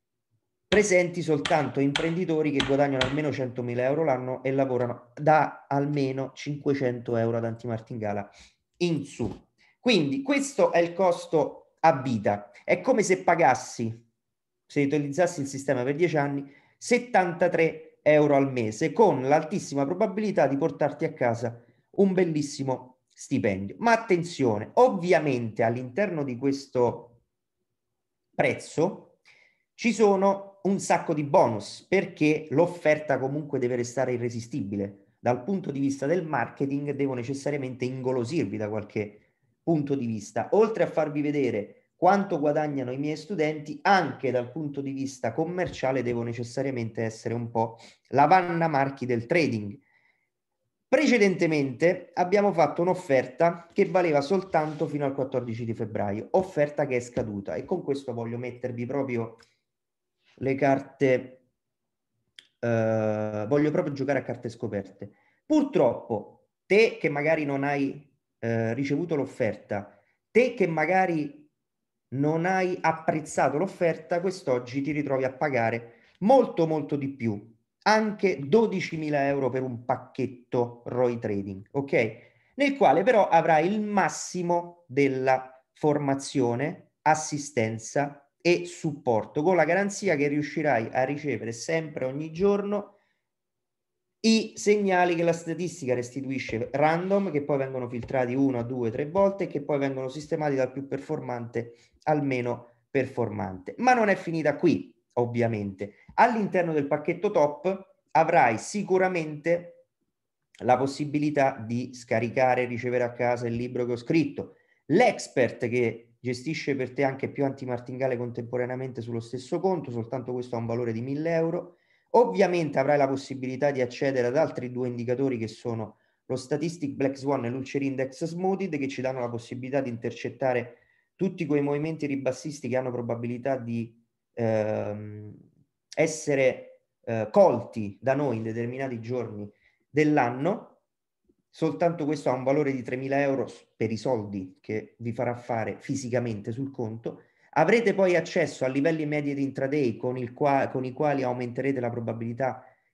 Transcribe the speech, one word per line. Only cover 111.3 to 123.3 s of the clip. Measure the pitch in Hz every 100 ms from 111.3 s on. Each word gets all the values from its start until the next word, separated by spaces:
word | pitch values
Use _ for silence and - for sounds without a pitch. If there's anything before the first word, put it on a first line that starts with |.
| 143 131 -
di | 110 120 123
scaricare | - - 113 120 117 127 123
e | 120
ricevere | 117 123 123
a | 120
casa | - 123 120 120
il |
libro | 120 123 123
che | 120
ho | 120
scritto, | - 165 139 - - - _ _ -
l'expert | 170 240 - - - - - 120
che | 123 117 - - _
gestisce | 123 120 143 156 -
per | 131 123
te | -
anche | 135 131 113
più | -
antimartingale | 139 127 123 120 120 127 131 120
contemporaneamente | 120 120 120 127 123 127 131 117
sullo | 117 117
stesso | 117 123 - 175
conto, | 185 175 135
soltanto | 120 110 135 120
questo | 123 123 120
ha |
un | 117
valore | 117 120
di | 113
mille | 131 139 165
euro. | 165 165 175 - _ _ _ _
Ovviamente | 226 247 185 185 175 151 139
avrai | 135 147
la | 135
possibilità | 135 -